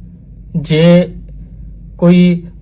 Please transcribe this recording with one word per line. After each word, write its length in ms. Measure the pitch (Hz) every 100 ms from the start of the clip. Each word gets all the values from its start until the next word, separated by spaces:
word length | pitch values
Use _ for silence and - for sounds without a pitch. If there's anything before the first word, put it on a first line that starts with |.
| - - - - - 170
ਜੇ 520 | - 156 170 175 180 - - - - - - - - -
ਕੋਈ 480 | 175 180 180 175 - -